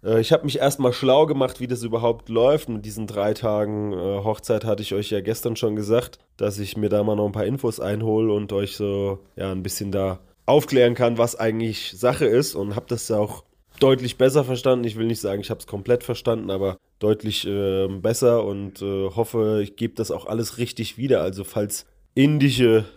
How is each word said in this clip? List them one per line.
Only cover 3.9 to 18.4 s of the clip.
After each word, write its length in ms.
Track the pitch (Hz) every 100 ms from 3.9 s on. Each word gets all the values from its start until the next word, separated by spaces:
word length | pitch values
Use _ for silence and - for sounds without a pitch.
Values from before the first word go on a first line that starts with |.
äh, 40 | 95
Hochzeit 680 | 90 101 101 107 - 110
hatte 180 | 113 104
ich 120 | 110
euch 160 | 98 104
ja 100 | 104
gestern 360 | 95 113 120 113
schon 180 | 117
gesagt, 440 | 107 104 113 123 - _ _
dass 220 | 101 101
ich 180 | 101 -
mir 120 | 107
da 140 | 104
mal 140 | 107 104
noch 100 | 104
ein 60 |
paar 140 | 104 101
Infos 340 | 131 123 107
einhole 520 | 80 104 113 110 110
und 200 | 104 104
euch 240 | 101 101 -
so, 440 | 104 101 98 98 _ -
ja, 140 | 95
ein 120 | 95
bisschen 280 | 92 - 98
da 300 | 98 95 92 _ _ -
aufklären 480 | 139 - 135 123
kann, 240 | 120 120 117
was 180 | 117 -
eigentlich 580 | 113 113 113 107 - 92
Sache 300 | 120 127 135
ist 280 | 117 147
und 220 | - 101 104
hab 100 | -
das 240 | 117 -
auch 340 | 107 107 - - _ _ -
deutlich 380 | 135 131 123 -
besser 260 | 127 139
verstanden. 420 | 127 127 131 123 120
Ich 100 | 110
will 100 | 113
nicht 140 | 113
sagen, 200 | 104 101
ich 100 | 98
hab's 160 | 110 -
komplett 380 | 104 98 98
verstanden, 460 | - 113 - 113 95
aber 280 | 95 98 92 _ _
deutlich, 480 | 107 107 107 104 -
ähm, 540 | 101 98 95 95 98
besser 420 | 98 120 127 117